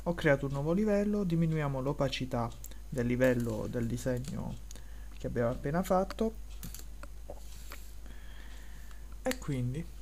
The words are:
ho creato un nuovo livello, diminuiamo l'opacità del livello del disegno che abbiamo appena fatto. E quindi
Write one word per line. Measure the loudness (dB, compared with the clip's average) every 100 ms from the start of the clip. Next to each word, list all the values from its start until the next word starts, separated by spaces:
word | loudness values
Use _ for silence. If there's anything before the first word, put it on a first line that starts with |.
ho | -2
creato | 4 6 6 4
un |
nuovo | 0 2
livello, | 4 4 4 4 2
diminuiamo | 2 4 4 4 2 0
l'opacità | 0 2 2 0 0 0 0 -4 -10 -10 -4
del | 0 2
livello | 6 6 6 2 0 -2
del | 0 0
disegno | 0 0 0 -2 -4 -4 -6 -8 -10 -12 -12 -12 -6
che | -2
abbiamo | 2 2
appena | 2 0 2
fatto. | 4 4 4 2 0 0 -8 -8 -8 -10 -10 -10 -10 -10 -10 -10 -10 -12 -10 -10 -10 -12 -12 -12 -12 -12 -12 -12 -12 -12 -12 -12 -12 -4
E | -2 -2
quindi | 0 0 0 0 -4 -8